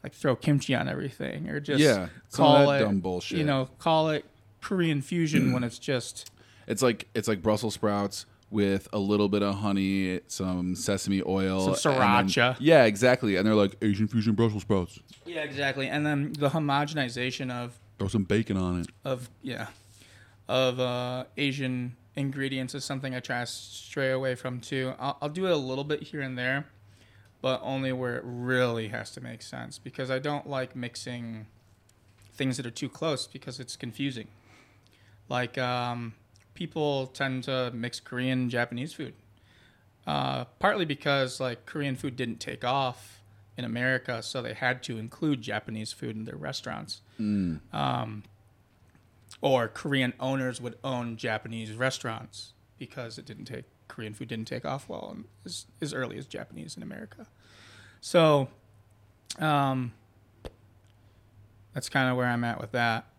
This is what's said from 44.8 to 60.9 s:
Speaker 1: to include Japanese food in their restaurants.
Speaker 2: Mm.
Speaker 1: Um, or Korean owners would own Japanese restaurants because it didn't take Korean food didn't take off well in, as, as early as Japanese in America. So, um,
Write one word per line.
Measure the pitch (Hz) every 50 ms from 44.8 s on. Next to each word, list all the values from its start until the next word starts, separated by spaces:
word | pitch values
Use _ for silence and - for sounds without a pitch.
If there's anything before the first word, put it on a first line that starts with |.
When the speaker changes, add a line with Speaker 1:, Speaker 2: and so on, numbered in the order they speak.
Speaker 1:
to | - - 123 110
include | 110 117 - - 165 156 143 123
Japanese | 110 113 104 107 - - 113 110 110 104
food | - - - 120 110
in | 110 110
their | - -
restaurants. | - - - 143 - - - - - - 101 - - _ _ _ -
Speaker 2:
Mm. | 107 104 104 101 95 87 80 73 - -
Speaker 1:
Um, | - - - 65 123 123 120 110 107 104 - - - _ _ _ _ _ _ _ _ _ _ _ _ _ _ _ _ _ _ - - -
or | - 143 135 123 117
Korean | 110 - - - 151 139 135 131 123 123 -
owners | 127 131 135 135 131 127 120 -
would | 120 120 117 - -
own | 135 131 123 120 117 113
Japanese | 110 - 117 110 107 - 113 113 113 110 107
restaurants | 107 113 127 131 - - - 123 113 113 - - - - - - _ _ _ _ _ _
because | - - - - 120 113 113 110
it | -
didn't | - - - 104
take | - 120 123 127 _ _ _ _ _
Korean | - - 110 107 107
food | - 120 117
didn't | 113 113 110 -
take | 127 120 -
off | - 131 139 - -
well | - - - - -
in, | - - - _ _ -
as, | - 170 - - - _ -
as | - 143
early | - 131 131 117 - -
as | 139
Japanese | - - - - - - - - - -
in | -
America. | - - - - 220 208 - - 214 _ _ _ _ - - - - - - - - - - -
So, | - - - 175 165 156 151 143 135 127 - - _ _ _ _ _ _ _ _ _ _ _ _ _ _ - -
um, | 156 156 147 143 139 135 131 131 127 120 - - _ _ _ _ _ _ _ _ - - - _ - - _ _ _ _